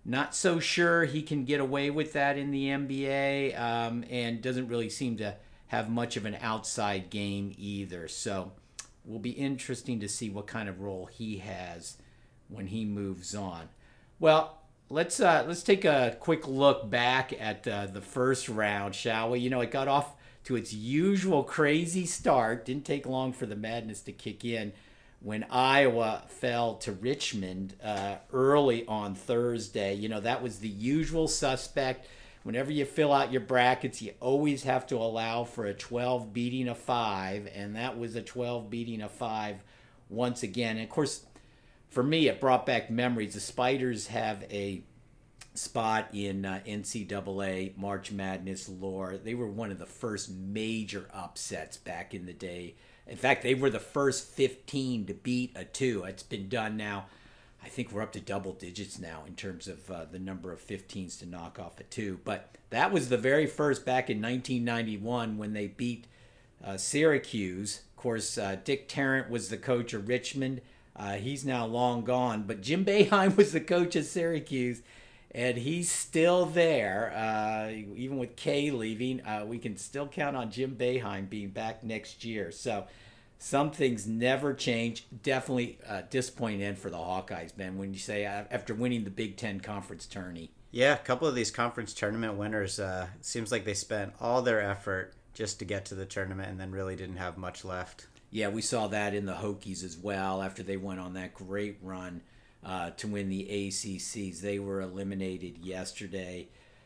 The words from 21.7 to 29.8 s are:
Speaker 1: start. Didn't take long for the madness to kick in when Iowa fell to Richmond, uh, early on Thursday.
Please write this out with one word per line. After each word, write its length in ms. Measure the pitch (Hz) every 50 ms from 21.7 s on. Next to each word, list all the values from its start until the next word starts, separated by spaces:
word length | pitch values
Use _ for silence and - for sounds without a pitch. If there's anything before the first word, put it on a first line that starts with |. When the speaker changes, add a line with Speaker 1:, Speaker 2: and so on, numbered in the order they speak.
| 151 160 170 165 175 190 180
Speaker 1:
start. 580 | 165 - - - 208 147 131 117 110 117 123 -
Didn't 200 | - 131 147 143
take 180 | - 143 143 -
long 280 | 127 131 131 131 131
for 140 | 127 - -
the 100 | 107 104
madness 440 | 104 107 110 117 120 110 110 107 -
to 100 | - -
kick 320 | 101 - - 113 101 - -
in 280 | 120 117 113 107 104 101 - - - - - - - - -
when 240 | - 104 107 107 110 -
Iowa 720 | 131 127 131 135 135 143 139 127 113 117 113 110 107 - - -
fell 480 | - - - 123 120 120 120 117 110
to 160 | - - 117
Richmond, 840 | 101 90 104 123 143 139 - - - 107 95 92 92 92 98 95 - -
uh, 340 | - 107 104 98 98 101 98 - - -
early 540 | - 127 131 135 143 147 143 131 117 117 117
on 280 | 113 110 107 104 98 98
Thursday. 800 | 95 - - 120 117 120 120 120 117 104 101 - 107